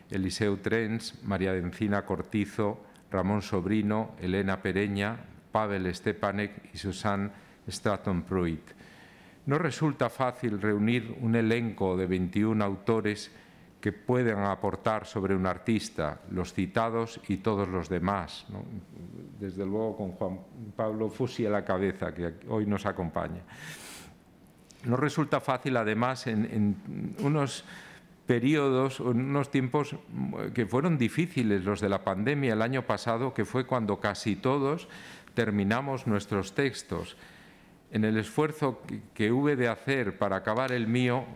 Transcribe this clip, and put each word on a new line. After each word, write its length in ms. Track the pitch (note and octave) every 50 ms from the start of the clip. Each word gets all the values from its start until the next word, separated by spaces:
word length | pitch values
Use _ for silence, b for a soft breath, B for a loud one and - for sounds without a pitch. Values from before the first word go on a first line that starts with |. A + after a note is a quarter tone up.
| B B
Eliseu 480 | G2+ F#2+ F#2+ F#2 - - A2 G#2 G2 G2
Trens, 640 | G2 G2+ G#2+ A#2 A2+ G#2+ A2+ A2+ - - - - -
María 300 | G#2 G2 F#2 F#2+ F#2+ F#2
de 60 | F#2
Encina 460 | E2+ F2 - - A2 G2+ G#2 G2+ F#2
Cortizo, 800 | - F#2+ F2 - - - G#2+ G2 G2+ - - G#2+ G2+ A2 - B B B B B B
Ramón 320 | - F#2+ F2+ F#2+ G#2 G#2
Sobrino, 720 | - - - F#2+ E2+ F#2+ G#2+ A2 G2+ G#2 G#2+ A2 A2 - - -
Elena 400 | F#2 F2+ F#2 G2 G2 G2 F#2+ F#2+
Pereña, 560 | - G2 F2+ F#2+ G#2 G2+ G2+ G2 G2+ G#2+ A#2 - - - - - - -
Pavel 420 | - A2 G#2+ G#2 G2+ F#2+ F#2 F2+ F2+
Stepanek 800 | - - A2 G2+ - - G2+ F#2+ G#2 G#2 G2+ - - - - -
y 40 | -
Susanne 540 | - G2 F2+ - - G#2+ G2+ G2 G2 G2+ - B B B B B B -
Stratton 560 | - - - A2 G2+ F#2 - G#2 F#2 E2+ D#2
Pruitt. 480 | - F#2 F#2 F2 E2+ D#2+ D2 - - - B B B B B B B B B B B B B B C#3
No 100 | C#3 D#3+
resulta 520 | F3 D3 A#2+ - D#3+ D3+ C3+ - C3 A#2
fácil 520 | - - C3 B2+ B2 - B2+ A#2 G#2 G2
reunir 560 | G2+ G#2+ G#2 G#2 G#2 A2+ A#2+ B2 A2 A2+ - -
un 140 | B2+ A2+ A2+
elenco 600 | A#2 A2+ A2 A2+ A#2+ A#2 A2+ F#2+ - G2 F#2 F2+ F#2
de 100 | F#2+ F2+
veintiún 540 | F#2 F#2 F2+ F2 - G2+ G#2+ A2 A2 G#2+
autores 680 | G#2 G2 G2 F#2+ - - A2 A2 G#2 G#2+ G#2+ - - - B B B B B B B B B B
que 100 | - G#2
puedan 520 | G2+ - - - B2 B2 B2 A2+ G#2+ G2+ G2+
aportar 600 | G2+ F#2+ - - G2 F2+ - - A2+ A2 G#2+ G2+
sobre 300 | - - A2 F#2+ F#2+ G2
un 100 | F#2 F#2
artista, 760 | F#2 F2 E2+ - A#2+ A2+ G2+ - - - - D#2+ D2+ D2 - - F#2+
los 220 | G2 F2+ F2+ - -
citados 640 | - F#2+ F2+ - A#2 A2+ A2+ A2+ A#2 A2+ A2+ - - - -
y 100 | G2 F#2
todos 300 | - A2+ G#2+ G2 G2+ F2+
los 200 | F#2 F2+ E2+ E2
demás, 560 | F#2 F2 E2+ F#2+ G2+ F#2+ E2 D#2 - - - -
¿no? 140 | G2+ G2+ - - A#2 F#2 E2+ - - - F2 - - - - F#2 - G#2+
Desde 260 | G2+ F#2+ F2+ F#2+ G2
luego 320 | F#2+ G2+ A2 A2 A2 G2+ -
con 140 | G#2 F#2 F2+
Juan 260 | - G#2 F#2 F#2+ F#2+ - - - B2 A2+ G#2 -
Pablo 340 | - A2+ G#2+ G#2+ G#2+ A2 G#2
Fusi 360 | - - C3 B2 - - A2+
a 60 | G#2
la 120 | G#2 G2+ F2
cabeza, 500 | - F#2+ F#2 G2 F#2+ F#2 - - D#2+ D#2+
que 200 | F2 E2+ E2+ D#2+ - - -
hoy 180 | A2 A2 G#2+
nos 200 | G#2 G#2 F#2+ -
acompaña. 560 | G2+ F#2+ - F2 E2 - E2+ E2 D#2+ E2+ F2+ F2+ - B B B B B B B B B B B B B B - - - - - - - - - - - - -
No 120 | A#2+ A#2+ B2+
resulta 420 | D3 C#3+ - D#3+ D3+ - D#3 C#3
fácil, 380 | - - C3 B2+ - C#3+ B2+ A#2
además, 480 | A2 G#2+ G#2+ A2 A#2+ B2+ C3 B2 -
en, 200 | B2 A2+ G#2 A2+
en 680 | G#2+ A2+ A2 G#2 G#2 G2 - - - - G2+ - - - - -
unos 420 | C#3+ D3+ D3+ C#3 B2 - - - B B B B B B B B B - - -
periodos 720 | - B2 A#2+ A#2 C#3 D#3 D3+ C#3+ C#3 C3 B2+ C3 C3 B2+ -
o 120 | - B2
en 80 | A#2+ A#2
unos 320 | C3 C#3 C#3 C#3+ C#3 C3+
tiempos 440 | - C#3 C3 B2+ B2+ D3+ C#3 - - - - - - B2 C2 - - - G#2+ G2+ A2+
que 120 | B2 A2+
fueron 320 | F#2+ A#2+ B2+ D3+ F3+ E3 C3
difíciles, 640 | A#2 G#2+ - D3+ F3 F3 - C#3 A#2 G#2+ G2+ G2 F2+
los 180 | G2+ G#2 F#2+
de 80 | G#2+ G2
la 140 | G2 F#2+ -
pandemia 500 | G2+ F#2+ F#2 G#2 B2 D3 C#3+ C3+ A#2+ A2
el 80 | G#2+ A2
año 200 | B2 C3+ B2+ A#2+
pasado, 500 | - A2 G2 - A#2+ A2+ A2+ C3 C3 -
que 120 | - G#2
fue 200 | - - C3 B2+ -
cuando 320 | C3 B2 A2 G#2 G2+ -
casi 360 | - G#2+ F#2+ - - A2+ F#2+
todos 520 | F2+ - B2+ C3+ C#3+ C3+ C#3 D#3 F3 - - B B B B B B B B B
terminamos 720 | - A#2 G#2+ G#2 G#2 G2 G2 A2+ B2 C#3 C#3 C3+ A#2+ - B2
nuestros 480 | G#2+ G2+ - - A2 G2 F#2 F#2+ -
textos. 640 | - C#3 C3+ - - - - F2 E2+ E2+ - - - B B B B B B B B B B B B B -
En 120 | - G#2+ G#2+
el 140 | A2 A2 A2
esfuerzo 640 | G#2 - - D3+ D3+ D#3 D3+ - D3+ C3 A2+ - - -
que, 140 | A2 G#2 - - -
que 180 | - G#2+ G#2+
hube 240 | A#2+ C3 C#3+ D3 C#3+
de 140 | B2 B2 A#2
hacer 480 | A2 - - C3+ C#3 C3 A#2+ G2+ F2+ -
para 200 | G#2 G2+ F#2+ F#2+
acabar 340 | F#2+ A2+ G#2+ A#2+ C3 B2+
el 160 | B2+ B2 A2+ G#2+
mío 380 | A#2 B2 B2+ B2 A#2+ C3 B2+ B2 -